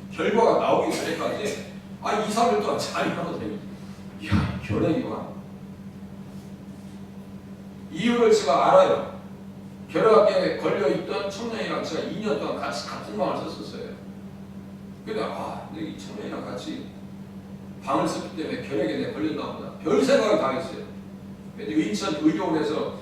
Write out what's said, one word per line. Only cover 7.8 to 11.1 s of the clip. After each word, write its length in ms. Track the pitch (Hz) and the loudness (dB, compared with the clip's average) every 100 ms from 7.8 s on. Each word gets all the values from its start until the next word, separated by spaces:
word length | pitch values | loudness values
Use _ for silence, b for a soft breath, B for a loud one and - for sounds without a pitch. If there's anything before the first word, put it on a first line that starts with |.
| - | -10
이유를 400 | 156 233 240 226 | -2 2 6 8
제가 400 | 214 220 233 - | 8 6 6 8
알아요. 440 | - - - - - - - - - - - - | 10 8 4 0 -8 -14 -14 -16 -14 -14 -14 -4
결핵에 680 | 160 220 214 202 185 175 147 | 4 8 10 8 6 2 2
걸려있던 720 | 156 196 190 170 - | 0 2 2 2 0